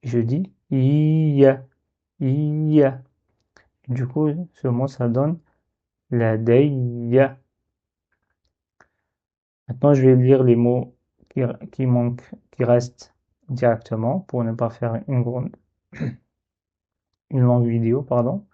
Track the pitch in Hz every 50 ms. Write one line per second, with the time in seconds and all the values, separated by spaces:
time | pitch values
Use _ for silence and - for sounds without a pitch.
0 | _ 127 117 120 117 117 127 156 190 - _ _ _ _ - 135 127 131 143 151
1 | 151 156 156 160 160 156 147 139 139 135 135 139 131 - _ _ _ _ _ _
2 | _ _ _ _ 147 131 131 147 151 151 151 151 156 156 151 151 143 135 127 131
3 | - _ _ _ _ _ _ _ _ _ _ - _ _ _ _ _ - 123 127
4 | 127 127 127 151 151 151 147 165 180 170 _ _ - 135 120 120 131 135 135 -
5 | 127 120 113 123 139 151 170 165 _ _ _ _ _ _ _ _ _ _ _ _
6 | _ _ 135 120 117 113 110 110 113 113 117 123 139 147 139 131 127 123 120 120
7 | 120 117 120 131 135 - 127 - _ _ _ _ _ _ _ _ _ _ _ _
8 | _ _ _ _ _ _ _ _ _ _ _ _ _ _ _ _ - _ _ _
9 | _ _ _ _ _ _ _ _ _ _ _ _ _ - 123 131 - 143 143 135
10 | 131 131 131 131 127 127 139 131 131 127 120 117 120 120 123 123 123 - _ _
11 | _ _ _ _ _ _ _ - 131 120 123 - - - - - 135 127 123 123
12 | 120 120 120 123 - - - - _ _ _ _ 127 117 120 123 127 127 _ _
13 | - _ _ _ _ _ _ _ _ _ 135 123 131 120 117 110 - - 123 110
14 | 110 117 139 190 190 _ - 127 120 113 113 113 120 113 113 - - 117 113 113
15 | - - 139 123 120 120 120 127 120 - - _ _ _ _ _ _ _ - -
16 | 156 131 - - _ _ _ _ _ _ _ _ _ _ _ _ _ _ _ _
17 | _ _ _ _ _ _ - 131 123 123 123 123 120 117 113 117 113 113 117 135
18 | 139 127 127 123 120 123 160 202 - _